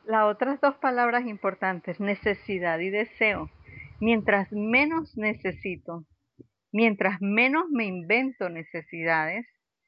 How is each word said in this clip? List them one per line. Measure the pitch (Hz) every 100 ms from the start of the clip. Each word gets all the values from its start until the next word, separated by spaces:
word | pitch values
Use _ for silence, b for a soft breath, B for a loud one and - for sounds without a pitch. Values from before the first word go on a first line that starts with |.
| 214
las | 220 214
otras | 208 262 277
dos | 277 277
palabras | 277 247 240 240 240
importantes, | 202 196 190 190 175 - 175
necesidad | 202 196 220 190 - 185 175 165
y | 185
deseo. | 208 226 - 220 185 156 - B B B -
Mientras | 220 226 214 202 196
menos | 208 214 247 302 330 302 226
necesito, | 214 220 190 - 196 175 - 170 156 _ _ - - _ _
mientras | 208 226 202 190 185
menos | 196 214 254 311 349
me | 262 208
invento | 180 165 226 269 247 180
necesidades, | 165 156 170 160 170 165 160 156 196 240 _ _ _